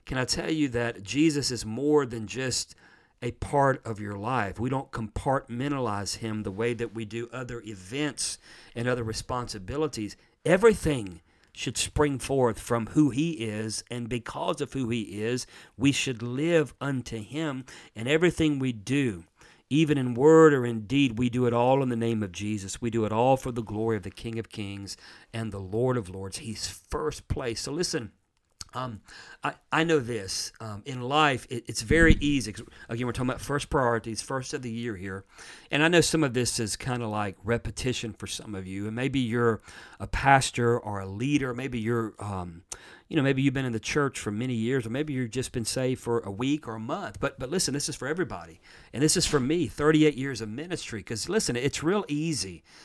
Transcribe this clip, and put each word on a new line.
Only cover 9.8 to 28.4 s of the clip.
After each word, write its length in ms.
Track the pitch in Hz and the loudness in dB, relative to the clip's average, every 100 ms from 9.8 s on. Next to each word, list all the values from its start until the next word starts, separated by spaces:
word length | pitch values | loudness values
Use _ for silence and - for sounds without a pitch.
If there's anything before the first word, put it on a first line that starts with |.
| 151 - 104 - _ _ | -2 -2 -8 -10 _ _
Everything 760 | 147 185 226 208 165 139 98 85 _ _ _ | 2 6 6 6 2 -2 -4 -12 _ _ _
should 240 | - - - | -8 -6 -2
spring 420 | - - 151 131 | -2 2 2 0
forth 400 | - 139 123 104 | 0 2 2 2
from 280 | - 117 107 | -2 -2 2
who 220 | 156 147 | 4 4
he 220 | 113 165 | 4 0
is, 520 | 160 113 107 110 - - | -2 -4 -4 -4 -6 -8
and 180 | 123 117 | -8 -4
because 520 | 120 - 143 175 147 | -6 -6 -4 -4 -4
of 120 | 135 | -4
who 160 | 139 117 | -4 -2
he 320 | 120 101 101 | -2 -4 -4
is, 240 | 110 127 - - - - | -2 -2 -6 -16 -20 0
we 140 | 139 | 2
should 300 | - 135 117 | 2 -2 -4
live 520 | 120 127 160 165 139 - | -6 -2 2 4 2 -4
unto 380 | 139 131 113 113 | -4 -4 -4 -8
him. 480 | 104 151 160 131 - - - | -6 -4 -4 -6 -10 -18 -16
And 120 | 104 120 | -6 0
everything 520 | 160 175 151 156 143 | 4 4 4 2 2
we 140 | 131 | 0
do, 500 | 113 98 139 131 87 85 _ - _ _ | -2 0 2 2 -2 -10 _ -20 _ _
even 280 | 143 151 143 | 4 4 4
in 160 | 127 | 2
word 400 | 117 151 160 160 | 6 10 12 10
or 120 | 139 | 8
in 160 | 120 113 | 2 -2
deed, 360 | 104 139 139 113 | 0 2 2 2
we 120 | 123 | 0
do 180 | 123 123 | 2 2
it 60 | |
all 280 | 117 123 135 | 4 4 4
in 80 | 131 | 2
the 60 | |
name 260 | 117 117 113 | 0 0 0
of 120 | 101 | -2
Jesus. 480 | 87 104 107 95 - | -4 -4 -4 -6 -6
We 100 | 120 | -2
do 140 | 113 | 0
it 80 | 104 | 0
all 240 | 110 127 131 | 2 4 4
for 140 | 135 | 0
the 120 | 120 | -6
glory 320 | 107 107 113 | -6 -2 -2
of 80 | 107 | -2
the 80 | 95 | -4
King 260 | - 117 113 | -10 -8 -8
of 120 | 107 | -8
Kings 480 | - 101 101 98 - - - - | -10 -10 -10 -12 -14 -18 -20 -12
and 180 | 117 110 | -8 -8
the 80 | 98 | -8
Lord 380 | 92 107 127 123 | -4 0 0 0
of 120 | 92 | -4
Lords. 300 | 95 95 - | -10 -10 -10
He's 280 | 110 104 - | -10 -8 -10
first 600 | - - 147 151 - - | -12 -10 -6 -6 -6 -6
place. 320 | 147 131 110 | -4 -4 -6
So 100 | - | -6
listen, 400 | 147 180 147 107 - _ _ | -4 -2 -4 -6 -14 _ _